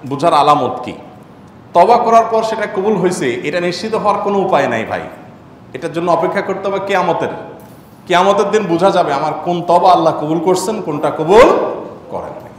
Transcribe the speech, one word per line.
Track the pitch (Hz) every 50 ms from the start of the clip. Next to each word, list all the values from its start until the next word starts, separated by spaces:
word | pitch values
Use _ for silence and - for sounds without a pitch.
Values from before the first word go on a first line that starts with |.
| -
বুঝার | 127 139 135 180 170 160
আলামত | 147 139 147 147 143 131 120 - - -
কি? | 107 87 - - - - - - - - - - - - - - - -
তওবা | 170 180 214 240
করার | 226 233 226 226 226 226 -
পর | 220 220 214
সেটা | - 208 - 208 208 -
কবুল | 196 190 214 214
হয়েছে, | 180 180 180 175 180 160 127 120
এটা | 123 123 147 165 175
নিশ্চিত | 175 180 170 - 208 220 214
হওয়ার | 196 180 208 196 - -
কোনো | 196 202 196
উপায় | 180 151 170 147 139
নাই | 123 117 113 107
ভাই, | 95 104 87 - - - - - - - - - - - - - - -
এটার | 147 165 160 147
জন্য | 165 170 180
অপেক্ষা | 165 165 170 175 185 202
করতে | 185 - 185 170 196
হবে | 196 196 190 190
কিয়ামতের। | - 202 185 175 170 160 156 139 120 - - - - - - - - - - - - - - -
কিয়ামতের | - 175 175 185 196 202 208 208 -
দিন | 208 220 202
বোঝা | 175 165 160 180 196
যাবে | 180 180 165 151 143
আমার | 139 156 151 147 - -
কোন | 175 175 170
তওবা | 165 - 170 180 185 185
আল্লাহ | 175 170 165 160 147 -
কবুল | 151 151 165 170
করছেন, | 160 185 180 185 - 226 214 -
কোনটা | - 170 147 147 156 147
কবুল | 143 - 156 160 196 226 277 359 - - - - - - - - - - - -
করেন | 95 - - - -
নাই। | - - - -